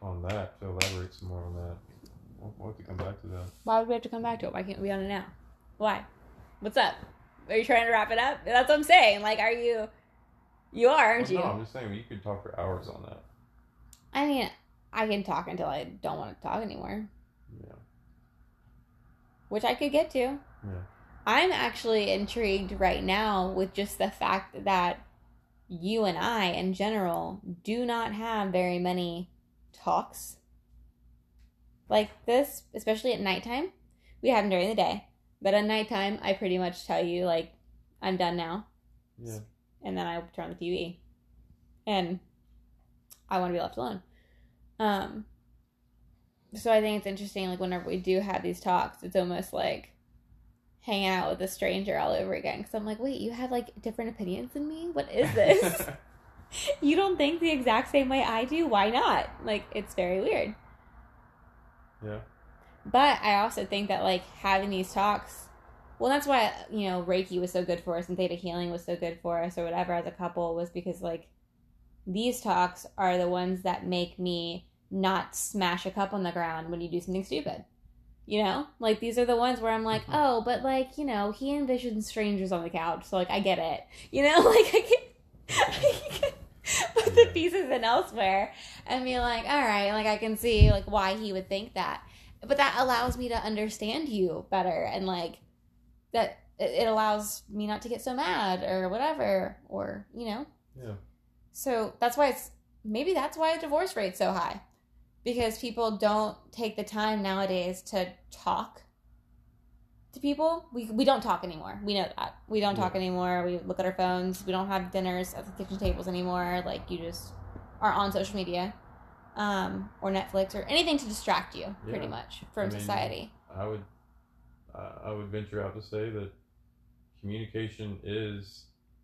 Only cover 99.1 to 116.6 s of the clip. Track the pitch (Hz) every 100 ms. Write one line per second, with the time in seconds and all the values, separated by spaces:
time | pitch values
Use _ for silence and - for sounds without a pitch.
99.1 | 302 214 190 190 - - 196 - 202 202
100.1 | 220 233 214 294 _ _ 131 120 101 -
101.1 | _ _ _ _ - 269 233 214 - 240
102.1 | 277 285 247 - - _ _ 214 220 330
103.1 | 339 294 320 320 320 320 294 370 - 190
104.1 | - 185 190 175 - - _ _ - _
105.1 | _ - 240 226 226 240 220 226 202 208
106.1 | 214 214 - - - 220 208 208 214 214
107.1 | 214 196 190 196 185 180 185 - 202 180
108.1 | - - - - 190 226 - - _ _
109.1 | - _ _ _ _ _ - _ _ _
110.1 | - 285 285 320 330 - 247 226 220 269
111.1 | 254 226 175 180 156 - 202 208 202 170
112.1 | - - - - 214 202 196 180 185 185
113.1 | 180 180 180 175 175 185 180 185 185 180
114.1 | 180 185 185 190 185 196 190 180 190 185
115.1 | 180 185 - - - 190 190 196 - 180
116.1 | 180 180 180 180 180